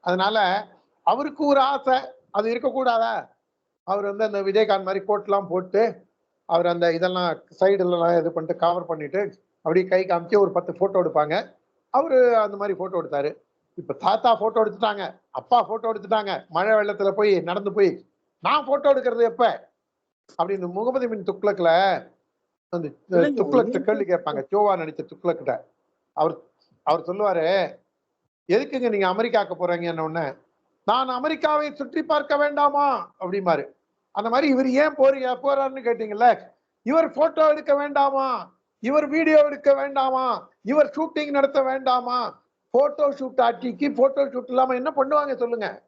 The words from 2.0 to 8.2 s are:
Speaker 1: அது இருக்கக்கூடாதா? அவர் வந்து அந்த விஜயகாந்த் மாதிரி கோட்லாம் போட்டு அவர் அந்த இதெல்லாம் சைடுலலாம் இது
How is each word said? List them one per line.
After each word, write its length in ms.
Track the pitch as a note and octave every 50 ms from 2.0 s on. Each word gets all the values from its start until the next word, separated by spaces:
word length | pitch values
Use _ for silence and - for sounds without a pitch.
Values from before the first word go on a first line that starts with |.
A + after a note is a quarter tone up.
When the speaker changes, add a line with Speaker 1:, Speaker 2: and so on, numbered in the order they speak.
| C4+ - - _ _ _
Speaker 1:
அது 160 | - G3+ G#3+ A3+ A#3
இருக்கக்கூடாதா? 600 | B3+ A#3+ C4 A3+ C4 C4 B3+ A#3 A3+ A3+ A3+ A3+ F3+ B2+ - _ _ _ _ _ _ _ _ _ _ _
அவர் 180 | - F#3+ G#3 G3+
வந்து 200 | G3+ G3+ G3+ A3
அந்த 140 | G#3+ G3+ G3+
விஜயகாந்த் 460 | G3 G3 F#3+ G#3+ A3 G3+ G3 G3 F#3+ F#3
மாதிரி 120 | G3 G3 F#3+
கோட்லாம் 420 | - G#3 G#3 G#3 - G3 G3+ G3
போட்டு 360 | - E3+ F#3 F3+ F3+ - G3 A3+ A3+ F3+ - _ _ _ _ _ _ _ _ _ -
அவர் 180 | E3+ E3+ F3
அந்த 200 | F3 E3+ E3+ F3 E3+
இதெல்லாம் 360 | D#3+ E3 F3 F#3 F#3 F#3 F3+ E3+ D#3 - - _ - -
சைடுலலாம் 580 | F#3 G3 G3+ F#3+ F3+ F3+ F3 E3+ E3+ E3+ E3+
இது 120 | E3+